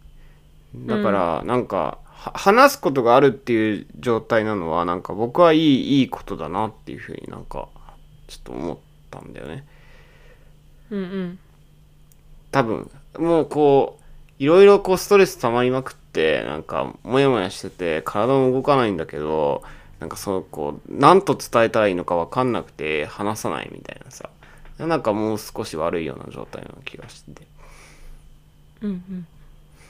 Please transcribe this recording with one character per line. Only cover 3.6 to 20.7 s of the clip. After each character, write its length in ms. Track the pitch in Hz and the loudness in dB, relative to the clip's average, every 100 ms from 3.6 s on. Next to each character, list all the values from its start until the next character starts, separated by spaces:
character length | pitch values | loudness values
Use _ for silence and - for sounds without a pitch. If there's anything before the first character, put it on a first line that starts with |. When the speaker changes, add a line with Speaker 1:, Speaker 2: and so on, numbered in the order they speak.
| 110 101 | 0 -2
Speaker 1:
う 40 | - - | -8 -8
状 200 | 120 113 | -2 -2
態 240 | 110 113 | 0 0
な 120 | 107 104 | 0 -4
の 160 | 82 | -2
は、 120 | 82 | -2
な 120 | 87 90 | -2 -4
ん 60 | |
か 120 | - | -6
僕 260 | 95 120 - | -6 -4 4
は 120 | 170 | 4
い 60 | 160 | 6
い、 420 | 156 127 82 139 | 4 2 2 0
い 20 | |
い 40 | 123 | 0
こ 160 | - | -4
と 120 | - 101 | -12 -10
だ 120 | 78 | -8
な 180 | 92 107 | -6 -6
っ 60 | - | -8
て 60 | - | -16
い 60 | 64 | -14
う 20 | |
ふ 120 | - | -14
う 60 | - | -14
に 120 | - | -14
な 80 | - | -16
ん 80 | |
か、 240 | - - - - - - - - - | -14 -12 -14 -18 -20 -20 -20 -20 -20
ち 80 | |
ょ 20 | - | -20
っ 20 | |
と 100 | 62 | -14
思 220 | 62 82 | -10 -8
っ 40 | 67 _ _ - | -10 _ _ -20
た 80 | - | -20
ん 120 | - | -18
だ 80 | - | -16
よ 60 | 69 | -14
ね。 180 | 95 - - - - - - - - - - - - - | -14 -16 -20 -20 -20 -20 -20 -20 -20 -20 -20 -20 -20 -12
Speaker 2:
う 60 | 208 | -8
ん 20 | |
う 40 | |
ん。 340 | 180 190 180 185 - - - - - - - - - - - | -8 -8 -8 -10 -20 -20 -20 -20 -20 -20 -20 -20 -20 -20 -4
Speaker 1:
多 140 | 139 | -2
分、 260 | 117 82 50 - - - | 0 -2 -8 -18 -18 -4
も 240 | 165 165 | 2 2
う 40 | 151 | 2
こ 520 | 147 147 139 - - | 2 4 4 2 -4
う、 420 | - - - - | -20 -20 -20 -4
い 40 | 135 | 4
ろ 160 | 175 | 8
い 40 | 202 | 10
ろ 140 | 202 | 8
こ 140 | 185 | 4
う 40 | 180 | -2
ス 100 | - | 4
ト 100 | 202 | 4
レ 80 | 185 | 4
ス 100 | - | 2
溜 140 | 120 | -2
ま 120 | 120 | 2
り 80 | 123 | 2
ま 120 | 131 | 0
く 100 | 131 | -4
っ 20 | |
て、 480 | - - - 80 67 | -14 -8 0 2 2
な 120 | 57 78 | -2 -8
ん 60 | |
か 320 | - 73 67 - | -6 -4 -4 -8
モ 180 | 90 127 | -2 2
ヤ 80 | 139 | 4
モ 100 | 120 | 2
ヤ 120 | 92 | -2
し 100 | - | -6
て 100 | 95 | -14
て、 320 | - 87 78 | -6 -2 -2
体 300 | - 104 117 | -4 -2 2
も 180 | 135 127 | 2 2
動 120 | 131 | 0
か 140 | 131 139 | 2 2
な 100 | 113 | 2
い 60 | |
ん 40 | 90 | -2
だ 100 | - | -6
け 120 | 73 | -6
ど、 440 | 76 78 71 69 - - - - | -4 0 0 -2 -6 -20 -20 -14
な 60 | 80 | -12
ん 20 | |
か 80 | - | -10
そ 220 | - 92 | -6 -6
う、 80 | - | -6
こ 300 | - 73 | -10 -8